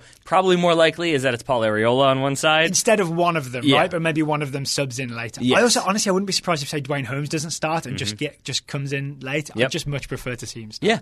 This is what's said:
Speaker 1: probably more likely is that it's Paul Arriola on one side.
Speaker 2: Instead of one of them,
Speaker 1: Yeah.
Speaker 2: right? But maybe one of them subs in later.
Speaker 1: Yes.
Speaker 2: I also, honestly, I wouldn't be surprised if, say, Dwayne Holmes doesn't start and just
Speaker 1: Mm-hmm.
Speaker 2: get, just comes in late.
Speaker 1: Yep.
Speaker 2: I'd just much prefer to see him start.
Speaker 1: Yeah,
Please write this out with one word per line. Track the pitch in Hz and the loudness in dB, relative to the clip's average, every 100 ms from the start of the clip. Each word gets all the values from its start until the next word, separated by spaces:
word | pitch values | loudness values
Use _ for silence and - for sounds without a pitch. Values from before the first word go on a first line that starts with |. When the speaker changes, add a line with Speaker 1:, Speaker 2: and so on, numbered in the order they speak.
| - - - | -4 -20 0
Speaker 1:
probably | 180 190 180 | 2 4 4
more | 175 | 4
likely | 165 165 165 170 | 6 4 4 0
is | 143 | 0
that | 131 120 | 0 -2
it's | |
Paul | - 123 | 0 0
Arriola | 110 107 113 127 139 | 2 2 2 4 4
on | 135 | 4
one | 139 139 | 0 0
side. | 156 156 170 | 2 4 4
Speaker 2:
Instead | 180 - 214 | 2 2 2
of | 175 | 2
one | 165 170 165 | 2 2 0
of | 127 | -4
them, | 123 139 | -2 2
Speaker 1:
Yeah. | 143 | 4
Speaker 2:
right? | 180 | 2
But | 175 | 0
maybe | 165 156 | -2 0
one | 151 151 | 0 -2
of | 143 | -4
them | 139 135 | -6 -4
subs | - 139 123 | -2 -4 -4
in | 123 117 | -8 -8
later. | 117 - | -10 -4
Speaker 1:
Yes. | 123 151 | 2 4
Speaker 2:
I | |
also, | 240 247 | 4 2
honestly, | 185 202 202 | 0 0 2
I | |
wouldn't | 185 196 | 0 0
be | |
surprised | 175 - 156 | -4 -2 -2
if, | 143 | -2
say, | 151 | -6
Dwayne | 131 143 123 | -4 -4 -4
Holmes | 139 147 | -6 -4
doesn't | 160 160 | -4 -4
start | - 156 165 123 | -4 -2 -2 -4
and | 98 | -6
just | 110 107 | -6 -6
Speaker 1:
Mm-hmm. | 147 | -8
Speaker 2:
get, | - | -8
just | - 127 - | -8 -8 -6
comes | 143 139 | -6 -4
in | 139 139 139 | -6 -6 -10
late. | 131 151 147 107 | -6 -6 -6 -2
Speaker 1:
Yep. | 131 | -2
Speaker 2:
I'd | |
just | 160 143 | -2 -6
much | 139 - | -6 -8
prefer | 131 127 120 | -10 -8 -10
to | 120 | -10
see | 117 | -14
him | 107 | -14
start. | - 180 | -4 0
Speaker 1:
Yeah, | 226 | 0